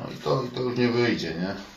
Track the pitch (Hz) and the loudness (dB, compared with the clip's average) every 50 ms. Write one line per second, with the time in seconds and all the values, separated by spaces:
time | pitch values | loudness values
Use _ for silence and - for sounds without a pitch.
0 | - - - - - 151 143 135 123 123 - 127 127 123 120 123 123 120 117 120 | -8 -10 -10 -6 0 0 2 2 0 -2 -4 -4 -2 -2 2 2 2 4 4 4
1 | 120 113 98 85 85 82 80 82 90 98 101 - - - - | 4 4 2 0 -2 -4 -4 -2 -2 -4 -4 -6 -10 -14 -18